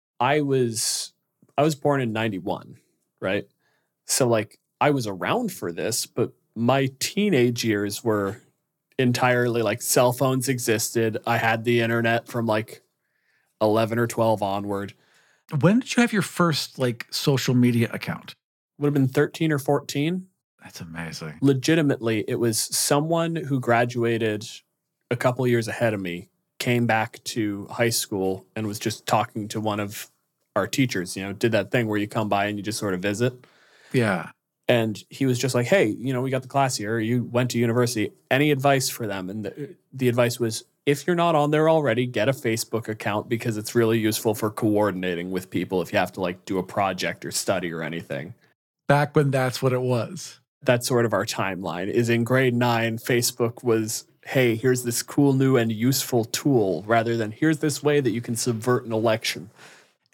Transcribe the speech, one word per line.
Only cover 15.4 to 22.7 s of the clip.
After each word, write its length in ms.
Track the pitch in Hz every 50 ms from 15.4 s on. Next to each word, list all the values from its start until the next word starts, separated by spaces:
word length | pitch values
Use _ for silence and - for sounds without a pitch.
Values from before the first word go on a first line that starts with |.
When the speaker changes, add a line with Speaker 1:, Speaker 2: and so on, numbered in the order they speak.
| _ _ - 147
Speaker 2:
When 180 | 117 170 208 247
did 160 | 262 - -
you 60 | -
have 120 | 240 233 -
your 80 | 208
first, 560 | 165 - - - 175 170 151 - - - - -
like, 300 | 131 123 117 - - -
social 440 | - - - - 139 127 - - 127
media 340 | 123 123 120 120 120 117 113
account? 440 | - 104 - - - - - - - _ _ _ _ _ _ _ _ _
Speaker 1:
Would 80 | 143 147
have 60 | 143
been 140 | 147 135 127
thirteen 440 | - 147 147 147 - - 170 160
or 80 | 151 143
fourteen. 680 | 135 - 143 139 - - - 143 143 160 180 185 185 - _ _ _ _ _ _ -
Speaker 2:
That's 180 | - - -
amazing. 540 | 90 85 82 82 85 80 73 - 82 78 76 -
Speaker 1:
Legitimately, 840 | - 139 139 135 123 - 160 165 160 143 117 - 110 117 113 107 98 -
it 80 | 127 -
was 200 | 120 117 110 110
someone 760 | - -